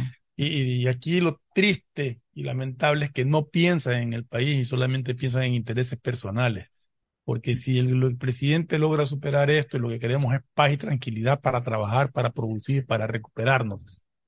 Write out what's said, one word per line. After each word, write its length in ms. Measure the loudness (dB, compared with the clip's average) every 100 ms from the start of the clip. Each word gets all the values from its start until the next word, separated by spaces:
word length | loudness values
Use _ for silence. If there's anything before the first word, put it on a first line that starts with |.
| -4 -8 _ -4
y, 80 | -2 0 0 0
y 40 | 0
aquí 320 | 0 0 2
lo 220 | 2 0 _
triste 680 | 2 4 2 -4 -6 -6 -6 _
y 100 | -10
lamentable 640 | -6 -4 -6 0 0 2 0
es 60 |
que 140 | -2 2
no 220 | 2 0
piensan 480 | 2 2 2 0 0
en 180 | -2
el 120 | -4 -6
país 300 | -2 0 0
y 60 | 0
solamente 500 | 0 0 0 -4 -4
piensan 280 | -2 0
en 100 | 0
intereses 460 | 0 -2 -2 -2 -4
personales. 720 | -6 -6 -4 0 0 -2 -8 _ _ _ _ _ -6
Porque 300 | -4 -2 -2
si 220 | 0 2
el, 240 | 2 2
el 160 | 2 0
presidente 640 | -4 -2 0 0 0 0
logra 260 | 2 2 0
superar 460 | -2 -2 2 4
esto, 240 | 2 0 -4
y 40 |
lo 80 | -4
que 100 | -2
queremos 340 | -2 0 0
es 60 | -2 -2
paz 180 | 2 2
y 60 | 2
tranquilidad 640 | -2 -4 -4 -2 0 2
para 200 | 2 0
trabajar, 500 | 0 -2 0 2 0
para 200 | 0 -2
producir, 540 | -2 -4 -6 -2 -2 0
para 180 | -2 -2
recuperarnos. 1000 | -4 -8 -2 2 2 0 -6 -12 -20 _ _